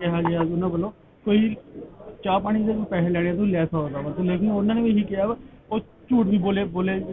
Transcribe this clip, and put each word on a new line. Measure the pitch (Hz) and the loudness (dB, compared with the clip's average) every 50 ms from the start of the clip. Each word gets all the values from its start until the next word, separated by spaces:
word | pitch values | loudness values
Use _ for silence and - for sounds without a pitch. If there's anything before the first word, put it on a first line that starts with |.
ਕਿਹਾ | 180 170 170 170 | -2 -2 0 0
ਜੀ | 170 165 170 170 | -2 -2 -2 -4
ਅੱਜ | 165 160 | -2 -2
ਉਹਨਾਂ | 175 175 185 180 | -2 -2 -2 -2
ਵੱਲੋਂ | 170 170 185 214 - - - - - _ - | -2 -2 -4 -4 -8 -14 -20 -20 -20 _ 0
ਕੋਈ | 214 202 214 220 226 214 - - - - - - - - - - - - - - | 2 4 4 4 2 -2 -6 -12 -18 -16 -16 -16 -16 -18 -20 -18 -18 -18 -8 -2
ਚਾਹ | 196 185 202 | 0 0 0
ਪਾਣੀ | 196 208 214 220 | 0 0 0 0
ਦੇ | 208 220 | 0 0
ਵੀ | 214 214 208 - | -2 -2 -4 -2
ਪੈਸੇ | 202 175 170 175 | 0 0 0 2
ਲੈਣੇ | 175 170 170 175 175 | 2 0 0 0 0
ਤੂੰ | 196 208 202 | 0 0 2
ਲੈ | 185 170 165 | 2 2 0
ਸਕਦਾ | 160 170 160 151 143 135 143 | 0 0 -2 -2 -4 -6 -6
ਵਾ, | 143 147 | -6 -6
ਤੇ | 147 180 | -4 -2
ਲੇਕਿਨ | 180 180 180 175 202 214 | 0 0 2 2 2 2
ਉਹਨਾਂ | 208 202 202 214 226 | 2 2 2 2 2
ਨੇ | 233 | 2
ਵੀ | 233 226 | 2 4
ਇਹੀ | 214 208 | 4 2
ਕਿਹਾ | 202 - 196 190 196 | 2 0 -2 0 0
ਵਾ, | 220 233 - - - - - - - | 0 -2 -6 -10 -20 -20 -20 -10 -6
ਉਹ | 214 220 | -6 -6
ਝੂਠ | - - - - - - 254 233 220 | -6 -6 -20 -20 -2 2 4 4 4
ਵੀ | 190 208 196 | 4 4 2
ਬੋਲੇ, | 175 196 202 196 202 | 2 2 2 0 0
ਬੋਲੇ, | 185 165 180 185 185 190 190 185 190 | -2 -2 0 0 0 0 -2 -4 -6